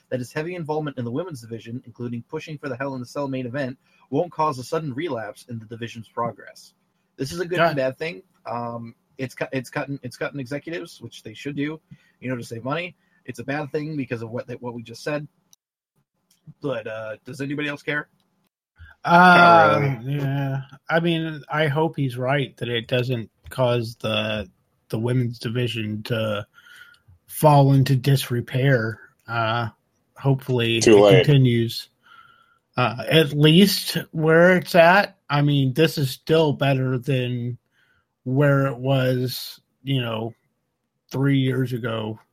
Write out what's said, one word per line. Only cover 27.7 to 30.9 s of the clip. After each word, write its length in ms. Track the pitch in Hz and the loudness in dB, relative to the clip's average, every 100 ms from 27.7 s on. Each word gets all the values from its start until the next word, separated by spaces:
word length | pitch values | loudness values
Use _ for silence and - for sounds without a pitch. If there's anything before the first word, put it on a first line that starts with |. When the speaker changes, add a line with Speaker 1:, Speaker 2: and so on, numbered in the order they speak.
Speaker 2:
into 220 | 139 131 131 | 6 4 2
disrepair. 1040 | 139 135 - 120 110 131 139 123 110 107 - _ - | 2 2 0 -6 -4 0 2 2 0 -8 -16 _ -8
Uh, 420 | 117 110 120 110 - _ _ _ - | -4 -2 -2 -4 -8 _ _ _ -4
hopefully 640 | 139 135 - 123 113 117 | -2 -2 -2 -2 0 2
Speaker 3:
Too 180 | 117 | 6